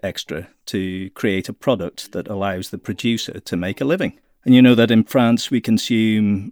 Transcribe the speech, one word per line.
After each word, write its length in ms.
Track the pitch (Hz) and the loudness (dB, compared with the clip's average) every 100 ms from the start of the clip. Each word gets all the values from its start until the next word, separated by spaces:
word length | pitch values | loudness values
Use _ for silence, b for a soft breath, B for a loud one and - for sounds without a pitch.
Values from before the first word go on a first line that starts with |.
extra 460 | 95 - - 78 90 _ - | -8 -10 -10 -12 -12 _ -8
to 440 | 101 95 92 95 | -6 -4 -6 -10
create 360 | - 113 95 - | -4 -2 -2 -4
a 60 | |
product 580 | 107 - 113 87 - - | -8 -2 -2 -4 -10 -12
that 160 | - - | -10 -8
allows 440 | 101 98 92 92 | -6 -4 -6 -8
the 60 | 92 | -12
producer 600 | - 98 120 113 - - | -10 -6 -2 -4 -6 -12
to 160 | - 90 | -8 -6
make 240 | 90 98 | -4 -4
a 60 | 139 | -2
living. 340 | 185 147 - _ _ | -2 -4 -8 _ _
And 120 | - 127 | 4 8
you 60 | |
know 100 | 127 | 8
that 160 | 117 113 | 6 4
in 140 | 113 | 4
France, 480 | 110 135 117 120 - | 2 2 2 0 0
we 100 | 127 | -4
consume 880 | 113 110 - 117 110 107 104 98 101 | 0 -2 0 0 2 2 0 0 -4